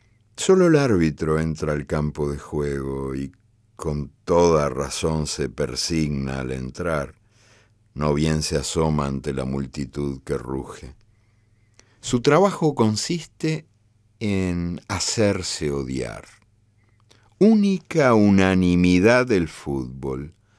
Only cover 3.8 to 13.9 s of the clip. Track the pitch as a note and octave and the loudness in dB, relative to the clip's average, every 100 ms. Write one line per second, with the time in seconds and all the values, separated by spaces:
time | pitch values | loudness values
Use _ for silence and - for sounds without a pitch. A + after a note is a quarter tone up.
3.8 | D#2+ D2 C#2 _ - E2+ F2 D#2 C#2+ B1+ | -6 -6 -8 _ 0 4 4 4 0 -4
4.8 | C#2+ - E2 D#2+ D2 - C2+ A#1 C2+ C2 | -6 -4 -2 -2 -4 -4 -6 -4 -6 -6
5.8 | - E2 D2+ C#2+ C2+ C2+ B1+ C2 B1+ C2+ | -4 -2 -2 -2 -6 -6 -6 -8 -10 -8
6.8 | E2+ D#2 C#2 - _ _ _ _ _ _ | -4 -4 -6 -14 _ _ _ _ _ _
7.8 | _ C#2 D2+ D2 D#2 D#2 D2+ D2+ C#2+ E2+ | _ -4 0 2 0 0 -2 -4 -2 0
8.8 | D#2+ D2 C#2 C2+ C#2+ C2 C2 C2+ C2+ D2+ | 0 0 -2 -4 -6 -6 -4 -6 -6 -8
9.8 | C2 D2 C#2+ C2+ - C2+ A#1+ C2+ - - | -10 -6 -8 -8 -8 -8 -6 -10 -10 -16
10.8 | C2 - _ _ _ _ _ _ _ _ | -20 -20 _ _ _ _ _ _ _ _
11.8 | _ _ - B2 C#3+ D3+ G3 - D#3 C3+ | _ _ -4 0 4 4 4 2 -2 2
12.8 | A2 G#2+ - E3+ - - D#3+ D#3 - _ | 2 0 -2 -6 -8 -6 -4 -4 -10 _
13.8 | _ | _